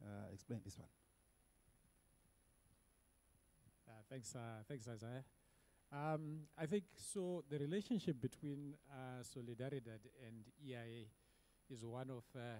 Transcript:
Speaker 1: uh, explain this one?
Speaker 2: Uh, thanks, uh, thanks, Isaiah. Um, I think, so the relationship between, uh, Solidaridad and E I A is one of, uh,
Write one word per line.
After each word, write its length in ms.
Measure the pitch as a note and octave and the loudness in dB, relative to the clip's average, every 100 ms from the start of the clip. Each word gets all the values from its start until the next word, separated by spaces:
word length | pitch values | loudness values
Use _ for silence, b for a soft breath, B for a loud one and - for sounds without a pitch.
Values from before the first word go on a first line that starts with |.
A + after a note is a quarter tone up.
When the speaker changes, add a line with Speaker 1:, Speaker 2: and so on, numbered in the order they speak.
Speaker 1:
uh, 280 | G#2 G2+ G2+ | -6 -4 -4
explain 280 | G2 - A#2 | -6 -2 -2
this 140 | G2 - | -2 -8
one? 100 | - - - _ - - - - - - - - - - - - - - - - - - - - _ - - - - - - | -12 -16 -20 _ -20 -20 -20 -20 -20 -20 -20 -20 -20 -20 -20 -20 -20 -20 -20 -20 -20 -20 -20 -20 _ -20 -20 -20 -20 -20 -14
Speaker 2:
Uh, 40 | A2 G#2+ | -12 -6
thanks, 260 | C3+ A#2 B2+ | -4 -2 -2
uh, 260 | A#2 A2 - | 0 -2 -2
thanks, 200 | C#3+ A2+ | -2 -2
Isaiah. 360 | A2+ A2+ B2+ C#3 - B B B B - | -2 0 -2 -4 -12 B B B B -6
Um, 500 | C#3+ D3+ D#3 D#3 D#3 D3+ - | 2 4 4 2 -4 -4 0
I 100 | D#3 | 6
think, 160 | G#3 F3+ - | 6 4 -8
so 480 | - G3+ F3+ F3+ C#3+ | -2 2 4 2 2
the 80 | D3 | 2
relationship 640 | C#3+ F#3+ - A3+ - C3 | 4 4 6 6 6 6
between, 540 | B2+ - D3 C#3+ C#3+ D3 - | 4 2 -2 0 -2 -6 -8
uh, 320 | C#3 C3 B2+ | -6 -4 -4
Solidaridad 840 | A#2 C3+ A#2+ A#2 C3 C#3 A2+ A2 A2+ - A#2+ | -4 -6 -4 0 0 0 -2 -8 -10 -12 -10
and 180 | A2+ G#2+ - | -10 -12 -10
E 120 | C#3+ B2 | -6 -4
I 40 | |
A 920 | A#2 A#2 G#2+ - - - - - - | -4 -6 -8 -12 -20 -20 -20 -20 -10
is 100 | B2+ | -6
one 280 | A#2 B2 C3 | -2 -2 -2
of, 120 | B2+ - C3 | -4 -6 -6
uh, 40 | A#2+ | -4